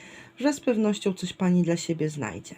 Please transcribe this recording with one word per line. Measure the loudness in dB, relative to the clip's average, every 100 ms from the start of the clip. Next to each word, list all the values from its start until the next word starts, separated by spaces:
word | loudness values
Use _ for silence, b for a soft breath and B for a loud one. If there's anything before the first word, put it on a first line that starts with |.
| B B B B
że | -2
z | 0
pewnością | 0 2 2 2 -2
coś | -2 -6
pani | 0 4 4
dla | 4 0
siebie | -2 -2 -2
znajdzie. | -4 -6 -8 -14